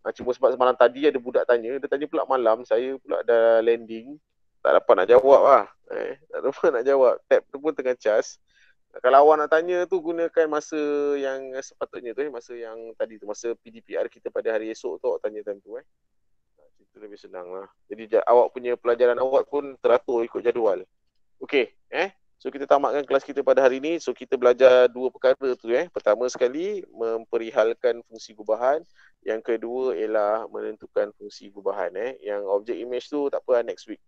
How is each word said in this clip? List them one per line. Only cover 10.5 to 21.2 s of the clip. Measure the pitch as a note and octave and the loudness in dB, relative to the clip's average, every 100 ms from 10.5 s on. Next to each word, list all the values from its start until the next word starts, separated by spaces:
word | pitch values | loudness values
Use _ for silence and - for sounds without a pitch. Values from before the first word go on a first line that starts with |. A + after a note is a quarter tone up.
| D3+ D3 D#3 D3 D3 C#3+ C#3+ | -2 -6 -6 -4 -2 -2 -4
yang | C3+ C3+ C3+ C3 | -4 -8 -10 -12
sepatutnya | - _ B2+ G2 A#2+ A2+ | -14 _ -12 -10 -12 -8
tu, | |
eh, | D3 | -8
masa | A#2+ - A#2+ | -8 -16 -16
yang | A2+ A2+ A2+ A2 | -14 -14 -18 -10
tadi | A2 A2 | -10 -10
tu, | G#2 | -14
masa | G#2 A#2 A#2 | -10 -8 -10
P | A#2+ | -12
D | A2+ | -20
P | _ - | _ -6
R | A#2+ | -6
kita | _ - | _ -8
pada | - A#2 A2 | -6 -2 -4
hari | A2 | -6
esok | A2 A#2+ D#2+ | -8 -10 -6
tu, | B2 | -4
awak | E2+ | -4
tanya | G#2+ G#2+ | -6 -8
time | G#2 G2+ | -12 -12
tu, | - A#2 | -14 -18
eh. | _ _ _ _ _ _ _ _ D2+ _ G2+ | _ _ _ _ _ _ _ _ _ _ _
Itu | _ | _
lebih | G#2+ G2+ | -20 -20
senang | G2 F#2 F2+ | -18 -16 -14
lah. | F#2+ G2 _ _ | -14 -16 _ _
Jadi | G#2 A2+ A2 | -16 0 0
ja-, | - | 6
awak | A#2+ A2 | 4 4
punya | C3 B2 | 0 -6
pelajaran | A#2+ B2 A#2+ B2 A#2+ | -4 -2 2 2 2
awak | C3 C3+ - | 2 0 0
pun | C#3+ C#3+ C3 | -6 -8 -4
teratur | B2 B2 - A#2+ | 2 2 2 -4
ikut | A#2 - | -2 -2
jadual. | A2 A#2+ A2 F2+ F#2 _ _ _ | -2 0 0 0 -6 _ _ _